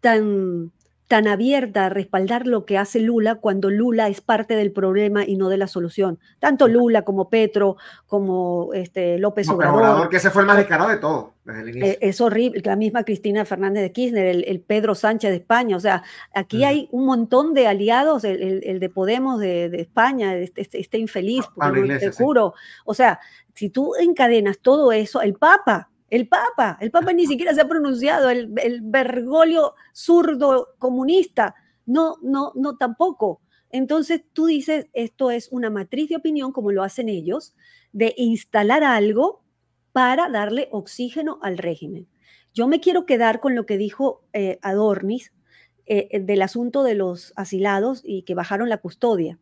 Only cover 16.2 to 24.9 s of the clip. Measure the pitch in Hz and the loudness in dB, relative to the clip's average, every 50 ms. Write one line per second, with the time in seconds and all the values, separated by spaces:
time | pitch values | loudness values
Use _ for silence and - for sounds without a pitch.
16.2 | - - _ 196 190 _ - 220 269 285 277 302 269 - - 247 269 262 262 240 | -20 -8 _ -6 -6 _ 0 0 2 2 2 0 -4 -4 -4 -2 0 0 0 0
17.2 | 233 220 - 254 294 320 320 277 254 220 202 202 202 214 233 247 277 311 311 254 | 0 2 2 2 2 2 2 4 4 4 2 2 0 2 2 2 2 2 0 0
18.2 | 208 208 190 - - 190 190 190 - - 190 185 185 185 185 190 190 190 226 254 | 0 -4 -4 -4 -4 -4 -4 -4 -4 -6 -6 -4 -6 -6 -4 -2 -2 -2 0 -2
19.2 | 262 269 262 226 208 190 175 175 175 170 175 170 170 - _ - 226 254 269 262 | -2 -2 -2 -2 -2 -2 -2 -2 -4 -4 -6 -8 -10 -4 _ 2 2 2 2 0
20.2 | 220 196 190 180 180 180 _ - 196 - - - 185 - - 220 226 214 - 196 | -2 -2 -2 -4 -6 -8 _ -12 -12 -10 -10 -12 -12 -6 -4 -4 -4 -4 -6 -4
21.2 | 180 196 233 262 - - _ - 147 143 135 135 131 131 139 135 196 196 190 - | -4 -2 -2 -2 -4 -6 _ -4 -2 0 0 2 0 0 0 -2 -2 -4 -2 0
22.2 | 240 277 302 247 220 185 - - - - - - _ - 214 - 254 233 175 - | 0 2 4 2 2 2 -2 -8 -20 -20 -20 -18 _ -10 -2 2 2 2 2 0
23.2 | - - _ - _ _ _ - 208 196 - 254 269 294 - - 349 339 339 - | -8 -20 _ -20 _ _ _ -10 -10 -6 -4 -2 -4 -2 -2 0 0 0 2 2
24.2 | 269 240 233 226 208 202 196 - _ 247 262 302 302 254 | 2 4 4 2 2 0 -4 0 _ 2 4 6 4 4